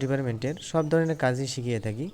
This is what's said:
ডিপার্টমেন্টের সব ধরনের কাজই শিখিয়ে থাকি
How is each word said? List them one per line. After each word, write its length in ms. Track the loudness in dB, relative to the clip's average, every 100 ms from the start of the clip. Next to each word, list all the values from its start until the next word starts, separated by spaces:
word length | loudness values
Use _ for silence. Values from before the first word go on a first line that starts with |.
ডিপার্টমেন্টের 540 | 2 0 0 -2 -2 -6 -2
সব 140 | 0 4
ধরনের 260 | 4 4 2
কাজই 240 | 2 2 -2
শিখিয়ে 260 | -4 -2 0 -2
থাকি 200 | -4 -6